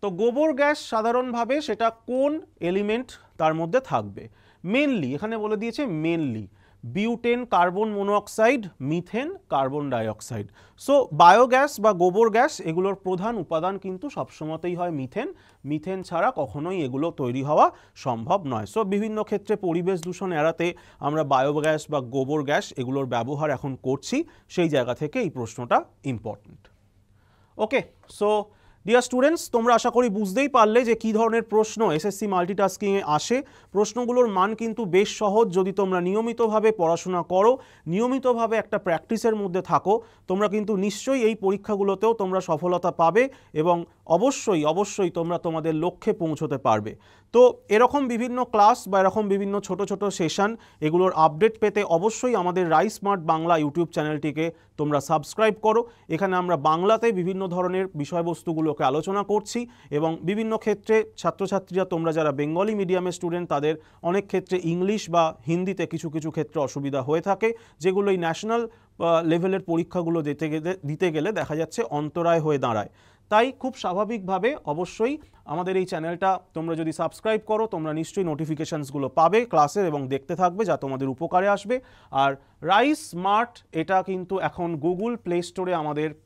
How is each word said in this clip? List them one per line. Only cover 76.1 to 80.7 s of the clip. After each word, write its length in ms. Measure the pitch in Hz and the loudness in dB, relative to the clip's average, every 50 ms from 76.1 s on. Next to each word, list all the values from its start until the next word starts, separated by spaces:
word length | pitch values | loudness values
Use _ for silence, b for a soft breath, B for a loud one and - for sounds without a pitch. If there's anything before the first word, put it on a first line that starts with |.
| 175 170 - 190 190 180 - _ _ | -6 -2 0 0 0 0 -4 _ _
তোমরা 200 | 165 160 165 165 | -8 -6 -4 -4
যদি 180 | 156 165 156 156 | -4 -4 -6 -4
সাবস্ক্রাইব 480 | - 170 160 - - _ 220 220 214 214 | -4 -4 -4 -4 -6 _ -2 -2 -2 -2
করো, 200 | - 214 214 226 | -2 -2 -2 -2
তোমরা 260 | 220 214 175 156 156 151 | -2 -4 -6 -4 -4 -4
নিশ্চয়ই 320 | 156 165 - - 202 190 | -4 -6 -6 -4 -4 -2
নোটিফিকেশনসগুলো 840 | 170 151 139 160 147 156 147 165 151 - 156 147 131 135 147 139 131 | -2 -2 -4 -4 -6 -4 -6 -6 -6 -6 -8 -8 -6 -6 -4 -4 -2
পাবে 360 | - - 160 170 175 220 247 | 2 4 4 4 4 4 2
ক্লাসের 420 | 240 - 165 147 143 - 202 202 | 2 4 4 4 4 2 0 0
এবং 220 | 175 151 143 139 127 | 0 0 -2 -4 -4
দেখতে 280 | 135 131 - _ 175 | -4 -6 -4 _ -2
থাকবে, 280 | 156 185 180 170 190 226 | 0 0 0 2 0 0
যা 120 | 180 | 0